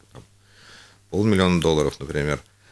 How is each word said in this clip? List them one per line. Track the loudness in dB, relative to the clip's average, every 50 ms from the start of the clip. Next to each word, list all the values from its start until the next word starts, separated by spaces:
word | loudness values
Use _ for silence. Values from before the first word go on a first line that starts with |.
| _ _
там | -20 -20 -20 _ _ _ _ _ -20 -20 -20 -20 -20 -20 -20 -20 -20 _ _ -6
полмиллиона | -4 0 2 2 2 4 4 2 2 2
долларов, | 2 2 2 2 0 -2 -4 -8
например. | -14 -8 -6 -4 -2 -2 -4 -6 -8 _ _ _ _ _